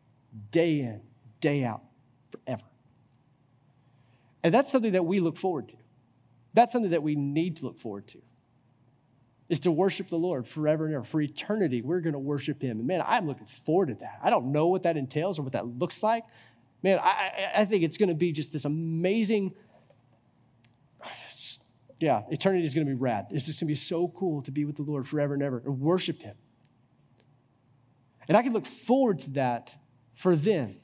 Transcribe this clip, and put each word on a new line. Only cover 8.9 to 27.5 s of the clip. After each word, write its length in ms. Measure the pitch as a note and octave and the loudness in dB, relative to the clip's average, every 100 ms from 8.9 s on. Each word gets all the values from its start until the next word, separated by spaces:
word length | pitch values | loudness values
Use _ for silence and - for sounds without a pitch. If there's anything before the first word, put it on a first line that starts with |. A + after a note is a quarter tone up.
| _ _ _ _ _ - | _ _ _ _ _ -4
is 100 | D#3+ | 0
to 100 | F3+ | 2
worship 360 | D#3 F#3+ - F3+ | 2 2 0 -4
the 80 | E3 | -2
Lord 300 | F3+ C#3+ A2+ | -2 -2 -6
forever 380 | D#3 D3+ D#3 D#3 | -2 0 0 0
and 80 | |
ever. 100 | D3 | -4
For 160 | A2 D#3 | -2 -2
eternity, 640 | D3 - - G#3+ E3 B2 | -2 -4 -4 0 0 0
we're 180 | A#2+ F3+ | 0 -2
gonna 200 | D#3+ C#3+ | -2 -2
worship 420 | C3+ C#3+ D3+ C3+ | -2 -4 -4 -4
him. 160 | C3 A2 | -4 -2
And 100 | B2 | 0
man, 160 | F3+ - | 0 2
I'm 220 | A#3 D#3+ | 2 0
looking 200 | C3 - | -6 -12
forward 420 | - - E3+ E3 | -10 0 2 2
to 60 | A2 | -2
that. 240 | - - | -10 -2
I 60 | F3 | 2
don't 220 | A3 B2+ | 2 2
know 160 | D3 E3+ | 2 4
what 160 | F#3 | 2
that 140 | E3+ D#3 | 0 0
entails 420 | C3+ D3+ F3+ D#3+ | -2 -2 -2 -4
or 20 | |
what 120 | C3 | -4
that 120 | A#2+ A#2 | -4 -4
looks 380 | B2 F3 - | -4 -4 -2
like. 200 | G#3+ A3+ - - - _ _ - | 0 0 -4 -20 -20 _ _ 0
Man, 160 | F#3 F#3 | 4 4
I, 20 | F3+ G3 F#3+ - F#3+ G#3 | 4 2 -2 -2 0 2
I, 60 | |
I 40 | G3+ | 4
think 180 | G#3 | 4
it's 140 | D#3+ - | 2 2
gonna 160 | G3+ | 2
be 180 | D#3+ F3 | 2 0
just 220 | D3+ C#3+ | -2 -6
this 120 | D3+ D3 | -4 -2
amazing, 920 | D#3 E3 D#3+ F3+ A3+ G#3 G#3+ F#3+ - - _ _ _ _ _ _ _ _ _ _ _ _ _ - - - - - - _ _ _ - | -2 -2 0 2 2 2 0 0 -6 -20 _ _ _ _ _ _ _ _ _ _ _ _ _ -18 -16 -18 -14 -12 -12 _ _ _ -2
yeah, 220 | D#3+ A2 - | 2 2 0
eternity 360 | D#3 F#3+ F#3 D#3+ | 0 0 2 0
is 100 | C#3 | 0
gonna 100 | C#3+ | -2
be 80 | |
rad. 340 | B2+ C3 G#2+ G2 | 0 -2 -2 -4
It's 160 | D3+ C#3+ | -6 -6
just 120 | D3+ | -6
gonna 80 | D#3 | -4
be 60 | |
so 360 | D3 - E3+ F3 | -4 -4 -2 -2
cool 340 | - F#3+ D3 | -2 -2 -2
to 80 | C3 | -4
be 120 | C3+ | -4
with 120 | D3 D3 | -4 -4
the 80 | |
Lord 240 | D3 D3 B2 | -4 -4 -2
forever 260 | D3+ C#3+ | -2 0
and 80 | C#3+ | 0
ever 160 | C#3 B2 | -2 -4
and 220 | C3+ C3 | -4 -2
worship 420 | D3 F3+ F3 - | 2 2 0 -6
him. 140 | G#2 G#2 _ _ _ _ _ _ _ _ _ _ _ | -10 -20 _ _ _ _ _ _ _ _ _ _ _